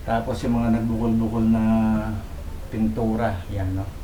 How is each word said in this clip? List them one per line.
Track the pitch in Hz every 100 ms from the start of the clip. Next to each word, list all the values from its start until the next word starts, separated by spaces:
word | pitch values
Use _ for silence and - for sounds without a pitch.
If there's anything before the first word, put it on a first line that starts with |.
Tapos | - 113 117 123
yung | 120 117
mga | 117 113
nagbukol-bukol | 117 113 117 113 113 113 113
na | 113 110 110 110 110 110 104 - - - - -
pintura, | 107 110 113 113 110 113 98 -
yan, | 101 92 95
no. | 92 -